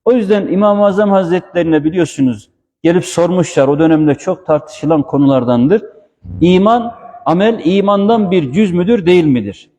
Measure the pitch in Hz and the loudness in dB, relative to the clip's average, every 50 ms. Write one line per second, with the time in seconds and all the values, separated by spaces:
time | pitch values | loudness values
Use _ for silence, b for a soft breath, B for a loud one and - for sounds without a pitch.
0 | _ 226 247 247 208 190 208 202 196 - 165 190 208 208 202 202 208 202 190 196 | _ 0 0 0 0 0 0 -2 -2 -2 -2 0 2 2 2 2 2 2 2 0
1 | 214 202 196 190 190 165 175 180 - - - 175 170 165 160 151 143 160 180 185 | 0 2 2 0 0 0 -2 -4 -4 -4 -4 -2 0 0 0 0 0 -2 -2 -2
2 | 165 - - - 135 127 117 104 - _ _ _ _ _ _ _ - 165 170 180 | -2 -2 -2 -2 -2 -2 -2 -4 -10 _ _ _ _ _ _ _ -2 0 0 0
3 | - - - - 170 175 180 185 160 - - 151 135 135 147 143 160 160 160 156 | -2 -2 -2 -2 -2 0 0 -2 -2 -2 0 0 0 2 2 2 2 2 2 2
4 | 156 151 139 - - 185 180 - - - 156 151 - - - - - 147 165 151 | 2 0 0 -2 -4 -6 -6 -6 -4 -2 -2 -2 -4 -8 -14 -8 -4 -2 0 0
5 | 139 - - 139 143 139 139 131 120 120 123 120 123 147 196 220 - - - - | 0 -2 -2 0 2 2 2 0 0 0 0 2 2 2 2 0 -2 -6 -16 -20
6 | _ _ _ _ - 90 - 92 156 175 180 185 196 214 233 247 226 233 - - | _ _ _ _ -18 -16 -4 0 2 2 2 2 2 2 2 0 -2 -6 -10 -14
7 | - - - - - - 165 175 202 226 226 - - 160 190 196 196 202 202 202 | -20 -20 -20 -8 -4 -2 0 0 0 0 -2 -2 -2 -2 0 0 0 0 0 0
8 | 196 208 233 226 208 180 185 185 151 127 131 190 220 190 170 175 180 190 240 226 | 0 0 0 0 0 0 0 -2 -2 -2 -2 -2 0 0 0 -2 0 0 0 0
9 | 165 170 185 180 165 151 131 120 101 101 98 - - _ _ | 2 2 2 2 2 2 0 0 -2 -6 -10 -14 -20 _ _